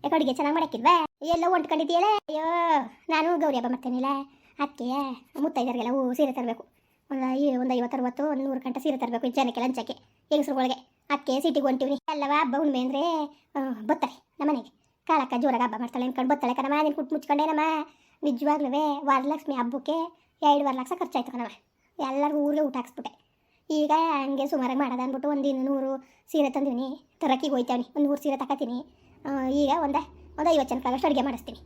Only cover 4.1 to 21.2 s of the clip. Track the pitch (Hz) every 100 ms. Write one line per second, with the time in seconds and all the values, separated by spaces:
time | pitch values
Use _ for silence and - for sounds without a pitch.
4.1 | 277 277 _ _ - 285 - 240 269 277
5.1 | 254 _ - 294 302 254 240 233 269 254
6.1 | 247 294 254 240 233 - _ _ _ _
7.1 | 269 262 262 285 254 254 254 240 262 247
8.1 | 247 294 277 269 262 262 320 320 262 247
9.1 | 233 254 240 254 240 254 254 220 - _
10.1 | _ _ 294 285 269 254 254 - _ _
11.1 | 285 - 262 330 285 269 262 269 277 -
12.1 | 302 277 294 311 269 311 254 254 269 330
13.1 | 320 294 - _ 285 269 220 214 311 262
14.1 | - _ _ 294 277 - _ _ _ -
15.1 | 320 262 240 269 240 247 247 240 247 254
16.1 | 254 254 285 247 254 269 294 311 294 262
17.1 | 311 - 285 311 311 311 311 311 _ _
18.1 | _ 294 247 294 294 277 277 302 285 285
19.1 | 269 269 302 302 269 240 269 269 320 339
20.1 | _ _ _ 294 285 285 262 254 359 349
21.1 | 269